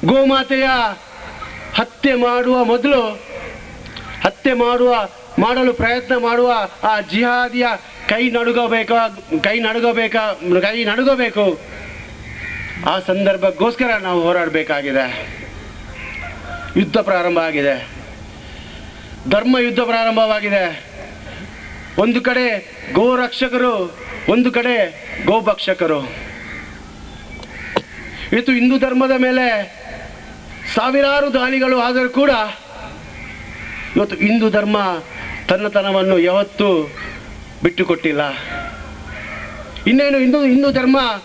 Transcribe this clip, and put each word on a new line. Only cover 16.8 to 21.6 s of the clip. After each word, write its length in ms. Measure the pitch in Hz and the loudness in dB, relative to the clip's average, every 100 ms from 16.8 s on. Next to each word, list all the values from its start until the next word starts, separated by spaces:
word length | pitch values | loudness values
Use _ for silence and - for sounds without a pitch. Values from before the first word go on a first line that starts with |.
| 196 220 | 2 2
ಪ್ರಾರಂಭ 420 | 196 185 175 170 | 2 2 2 2
ಆಗಿದೆ, 480 | 165 151 143 131 - - - - - - - - - - - - - - - | 0 0 2 0 -4 -14 -16 -16 -16 -16 -16 -16 -16 -16 -16 -16 -16 -12 2
ಧರ್ಮ 280 | 262 254 254 | 2 4 4
ಯುದ್ಧ 220 | 240 240 | 4 2
ಪ್ರಾರಂಭವಾಗಿದೆ. 1040 | 240 226 226 220 220 214 208 202 180 160 - - - - - - - - | 2 2 2 4 4 2 2 2 0 -4 -14 -14 -14 -14 -14 -14 -14 -14